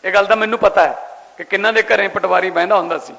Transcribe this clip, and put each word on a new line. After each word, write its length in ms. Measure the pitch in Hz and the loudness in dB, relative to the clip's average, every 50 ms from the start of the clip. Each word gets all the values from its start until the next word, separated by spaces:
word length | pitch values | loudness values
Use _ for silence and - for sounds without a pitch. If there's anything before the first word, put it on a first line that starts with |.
| - | -4
ਇਹ 80 | 185 | 2
ਗੱਲ 140 | 185 202 202 | 2 2 4
ਤਾਂ 100 | 190 220 | 4 2
ਮੈਨੂੰ 220 | 220 214 214 226 226 | 0 0 -2 -2 0
ਪਤਾ 240 | - 202 - 196 | 0 2 4 4
ਹੈ 260 | 170 143 123 - - - - - - - - | 2 2 0 -6 -12 -16 -18 -20 -20 -20 -18
ਕਿ 80 | - 175 | -18 -8
ਕਿੰਨਾਂ 280 | - - 196 202 220 | -4 -4 -2 0 0
ਦੇ 100 | 226 220 | 0 0
ਘਰੇ 260 | 208 - 233 202 202 196 | 2 2 0 0 0 -2
ਪਟਵਾਰੀ 420 | 196 202 - 185 180 180 185 190 | -2 -2 0 0 0 0 0 0
ਬਹਿੰਦਾ 260 | 170 165 170 190 214 | 0 -2 0 2 2
ਹੁੰਦਾ 220 | 196 170 170 165 151 | 0 0 -2 -6 -6
ਸੀ। 160 | - - - | -8 -12 -20